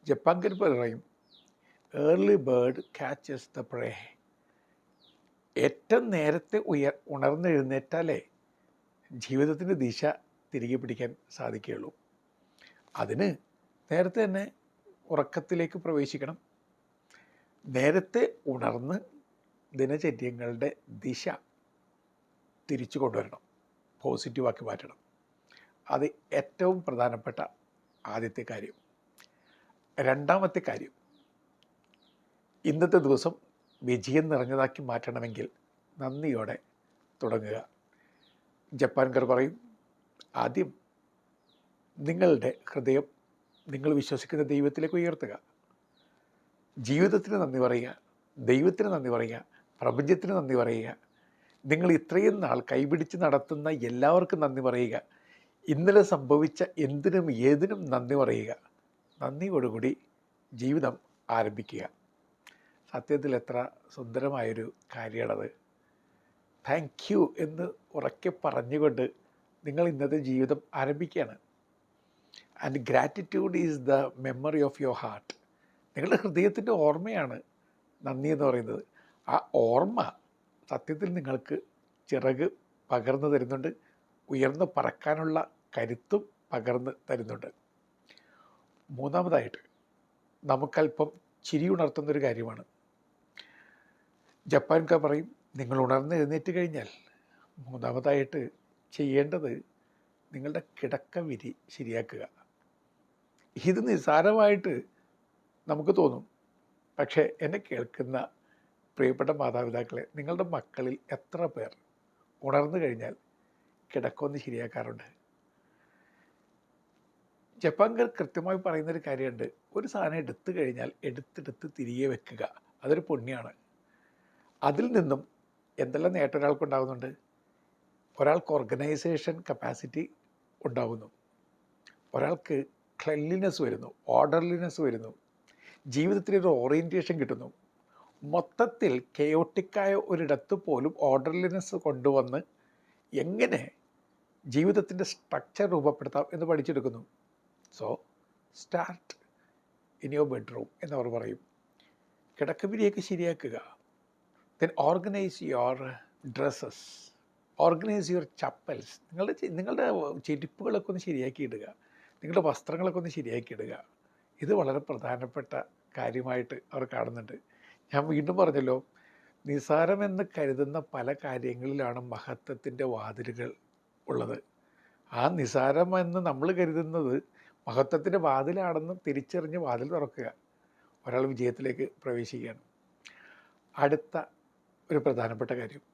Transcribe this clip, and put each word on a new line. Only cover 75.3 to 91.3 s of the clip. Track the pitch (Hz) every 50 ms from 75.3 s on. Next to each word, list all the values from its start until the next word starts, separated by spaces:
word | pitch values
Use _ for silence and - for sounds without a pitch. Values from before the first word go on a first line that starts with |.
| - _ _ _ _ _ _ _ _ _ _ _ _
നിങ്ങളുടെ | - 139 185 254 -
ഹൃദയത്തിൻ്റെ | - 202 151 170 185 202 202 - 202 240 226 175 151
ഓർമ്മയാണ് | 151 147 165 180 214 220 190 147 127 120 - - _ _ _ _ _ _ _ _ _ _ _
നന്ദി | - 135 135 127 139 151
എന്ന് | 156 139 147
പറയുന്നത്. | 135 123 123 113 110 110 104 - _ _ _ _ _ _ _ _ -
ആ | - - - - -
ഓർമ്മ | 135 117 113 120 131 170 196 233 240 - - - _ _ _ _ _ _ _ _ _ _ -
സത്യത്തിൽ | 143 131 - - 156 151 202 185 175
നിങ്ങൾക്ക് | 180 139 135 135 127 - - 147 - - _ _ _ _ _ _ _ _ -
ചിറക് | - 131 123 131 131 127 156 196 - _ _ _ _ _ _ _
പകർന്നു | 127 123 110 127 131 139 143 151
തരുന്നുണ്ട്, | 143 139 127 120 135 131 131 165 - - _ _ _ _ _ _ _ _ _ -
ഉയർന്നു | 139 131 131 135 139 156 185 - -
പറക്കാനുള്ള | 143 - - - _ - 151 151 156 160 160 156 160 165 - _ _ _ _ - -
കരുത്തും | 117 117 120 117 _ _ 202 208 202 - _ _ _ _
പകർന്നു | - 123 107 123 123 123 123 131 - - _ -
തരുന്നുണ്ട്. | 135 120 113 110 117 110 - - - _ _ _ _ _ _ _ _ _ _ _ - _ _ _ _ _ _ _ _ _ _ _ _ _ _ _
മൂന്നാമതായിട്ട് | 143 123 135 143 147 175 180 175 165 139 117 95 - - - _ _ _ _ _ _ _ _ _ _ _ _ _ _ _
നമുക്കല്പം | - 143 135 131 143 - - 170 156 151 151 - 151 151 - - _ _